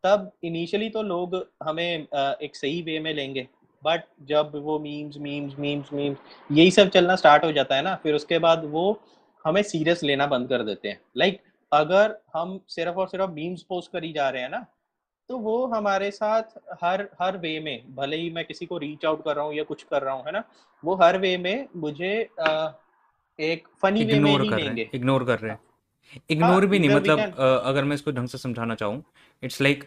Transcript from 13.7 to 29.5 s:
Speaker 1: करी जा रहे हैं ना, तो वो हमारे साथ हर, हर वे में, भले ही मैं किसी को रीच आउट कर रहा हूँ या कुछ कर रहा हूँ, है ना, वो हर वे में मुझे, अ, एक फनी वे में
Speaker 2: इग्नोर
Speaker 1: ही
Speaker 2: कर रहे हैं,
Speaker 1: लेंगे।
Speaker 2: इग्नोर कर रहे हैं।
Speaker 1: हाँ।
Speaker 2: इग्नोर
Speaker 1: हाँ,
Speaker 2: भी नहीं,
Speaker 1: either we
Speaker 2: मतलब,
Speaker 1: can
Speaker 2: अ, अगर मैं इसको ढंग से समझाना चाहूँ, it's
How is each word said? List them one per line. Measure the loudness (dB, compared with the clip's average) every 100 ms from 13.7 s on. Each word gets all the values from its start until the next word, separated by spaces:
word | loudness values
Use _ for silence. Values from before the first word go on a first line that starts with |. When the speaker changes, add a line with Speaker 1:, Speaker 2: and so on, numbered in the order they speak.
| -10 -8
Speaker 1:
करी | -10 -8
जा | -2 -2
रहे | -2
हैं | -8
ना, | -10 -12 _ _ _ _ _ -12
तो | -8
वो | -4 -2 -2
हमारे | -2 0 0 -2
साथ | -2 0 0 -2 -18 -18 -4
हर, | -2 -2 -6 -4
हर | -4 -4
वे | -6 -6
में, | -6 -10 -12
भले | -8 -6 -4
ही | -6
मैं | -8
किसी | -10 -12
को | -10 -8
रीच | -8 -4
आउट | -2 -2
कर | -4
रहा | -4
हूँ | -4
या | -6
कुछ | -8 -10
कर | -4 -4
रहा | -2
हूँ, | -6
है | -6
ना, | -8 -10 _ _ _
वो | -4
हर | 6 6 6
वे | 0 0
में | -2 -4 -6
मुझे, | -8 -8 -4 -4 -4 -4 -4
अ, | -2 0 -4 -8 _ _ _ _ _ -6
एक | -4 -4 _ _
फनी | 2 2
वे |
में | 4
Speaker 2:
इग्नोर | 4 6 4
Speaker 1:
ही | 2
Speaker 2:
कर |
रहे | 0
हैं, | -2
Speaker 1:
लेंगे। | -4 -6
Speaker 2:
इग्नोर | -2 0 2
कर | 2 -2
रहे | -2
हैं। | -10
Speaker 1:
हाँ। | _ _ _ _ _ -20 -4
Speaker 2:
इग्नोर | 2 6
Speaker 1:
हाँ, | 6 6
Speaker 2:
भी | 4
नहीं, | 6
Speaker 1:
either | 4 4
we | 2
Speaker 2:
मतलब, | 0
Speaker 1:
can | 0
Speaker 2:
अ, | 2 4 2
अगर | 0
मैं | 0
इसको | -2 -4
ढंग | -4 -6
से | -6
समझाना | -8 -6 -6
चाहूँ, | -4 -4 -6 -12 _ _ _
it's | -12